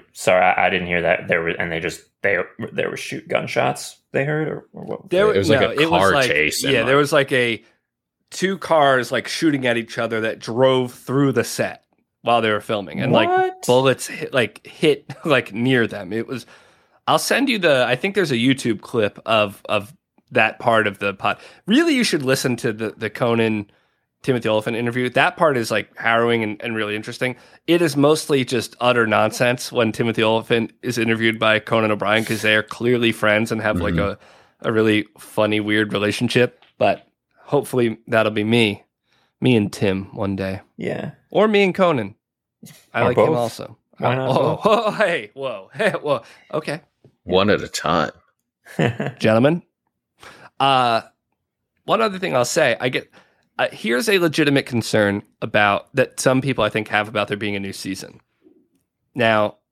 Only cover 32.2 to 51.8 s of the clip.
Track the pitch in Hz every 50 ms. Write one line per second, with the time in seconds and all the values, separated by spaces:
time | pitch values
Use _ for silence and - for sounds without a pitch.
32.2 | 110 - 117 104 104 107 107 107 107 - - - 120 120 123 120 120 113 113 -
33.2 | - 107 104 107 113 110 117 110 110 107 107 87 87 - 85 82 101 101 98 -
34.2 | - - - - _ _ _ _ - - 113 110 110 110 107 107 - - _ -
35.2 | - - - - 107 104 107 107 104 107 107 110 110 107 98 101 104 104 104 -
36.2 | 127 117 - 131 120 127 - _ _ _ _ - 110 101 92 - - _ _ _
37.2 | _ _ _ _ _ - - 143 117 - - 127 120 113 110 - _ - 120 113
38.2 | 107 107 107 110 104 107 117 120 113 104 95 - - _ _ _ _ _ _ _
39.2 | _ _ _ _ - 131 123 110 104 - - - 120 98 95 95 98 98 - -
40.2 | 104 98 98 95 98 95 95 98 - _ _ - - - - - - 151 - _
41.2 | _ _ - 165 208 220 208 202 202 190 170 - 190 175 165 123 104 95 - _
42.2 | _ _ _ _ _ _ _ _ - - - - _ _ - 117 - 120 127 120
43.2 | 107 113 - 120 117 113 - - 90 - 117 - _ _ _ - - 123 123 131
44.2 | 131 131 135 - 135 - 156 - - 208 220 208 220 208 190 165 214 180 175 143
45.2 | 107 104 _ 139 135 131 113 98 95 - - 135 220 196 156 - - 147 139 113
46.2 | - - - - _ _ - 147 - - 143 175 - _ _ _ _ - _ _
47.2 | _ - 90 92 98 104 95 76 - - - - - 76 82 85 73 - - _
48.2 | _ _ _ _ _ _ _ _ _ - - - 156 123 120 - 139 143 139 -
49.2 | - 113 110 113 127 147 170 175 - _ _ _ _ _ _ _ _ _ _ _
50.2 | - - - - - - _ - 135 135 135 131 123 120 113 110 - - _ _
51.2 | _ _ _ _ _ _ _ _ _ _ _ _